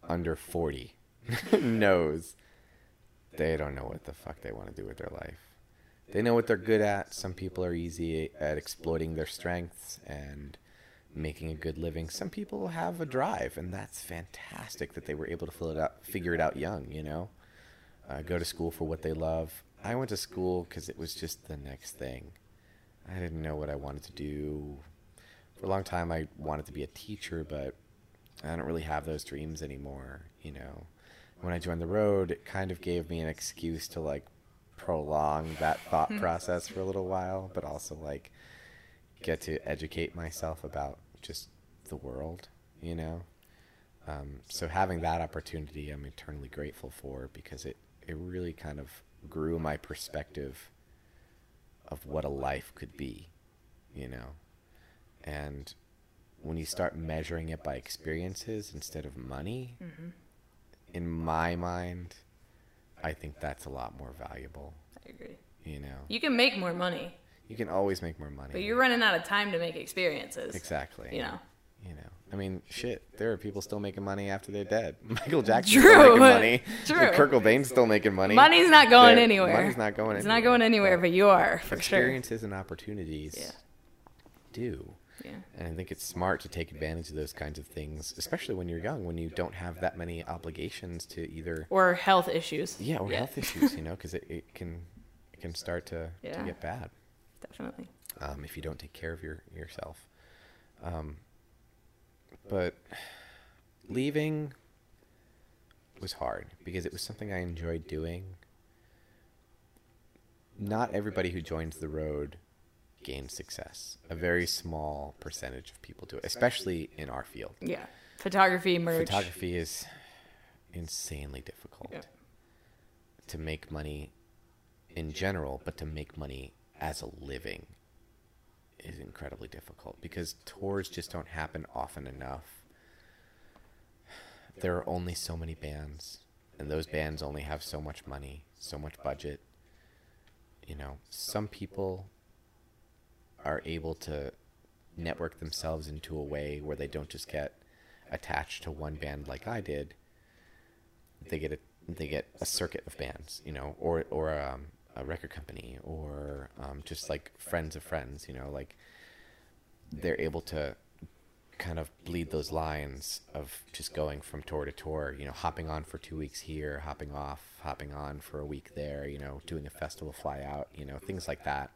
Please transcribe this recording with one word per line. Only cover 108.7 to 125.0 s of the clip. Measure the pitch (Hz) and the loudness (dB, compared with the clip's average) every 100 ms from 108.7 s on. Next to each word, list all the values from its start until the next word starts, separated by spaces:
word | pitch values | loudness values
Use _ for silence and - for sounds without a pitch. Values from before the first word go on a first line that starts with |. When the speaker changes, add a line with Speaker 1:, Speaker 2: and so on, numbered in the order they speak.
| _ _ _ _ _ _ _ _ _ _ - _ _ - _ _ _ _ - | _ _ _ _ _ _ _ _ _ _ -20 _ _ -20 _ _ _ _ -8
Speaker 1:
Not | 101 107 120 | -2 0 0
everybody | 101 104 95 92 | 0 -2 0 0
who | 87 | -2
joins | 78 80 80 78 | -4 -4 -4 -6
The | 80 | -6
Road | 78 78 73 71 - _ _ - _ _ _ | -4 -4 -4 -6 -10 _ _ -20 _ _ _
gains | - 65 67 | -10 -10 -10
success. | - - - - - - - - | -12 -12 -12 -12 -14 -16 -16 -12
A | |
very | 82 87 87 87 | -4 2 2 2
small | - 87 78 76 73 73 - | -4 -4 -6 -6 -6 -10 -12
percentage | - - 67 64 - | -14 -10 -10 -10 -16
of | - | -20
people | - - - | -20 -18 -12
do | - | -10
it, | |
especially | - - 123 - - 87 - - | -6 2 2 2 -2 -2 -4 -8
in | 73 | -8
our | 64 | -8
field. | - 57 55 - | -10 -12 -12 -8
Speaker 2:
Yeah. | - - - - - - | -6 -6 -8 -18 -20 -8
Photography, | 196 190 190 180 185 175 | -2 6 6 6 2 2
merch. | 170 165 165 | 2 2 2
Speaker 1:
Photography | 98 90 87 90 87 | 2 0 -4 -2 -2
is | 82 - - - - - - - - - _ | -2 -6 -10 -16 -20 -20 -20 -20 -20 -20 _
insanely | 90 82 - - 76 71 67 | -12 -8 -8 -8 -8 -8 -10
difficult | 64 - - - - | -14 -16 -20 -16 -14
Speaker 2:
Yeah. | 151 - - - - _ _ _ _ - _ _ - - | -14 -16 -20 -20 -20 _ _ _ _ -20 _ _ -20 -14
Speaker 1:
to | 80 | -10
make | 78 78 - | -6 -6 -8
money | 76 76 73 73 - _ - _ _ _ _ _ | -8 -8 -8 -12 -18 _ -20 _ _ _ _ _
in | - | -10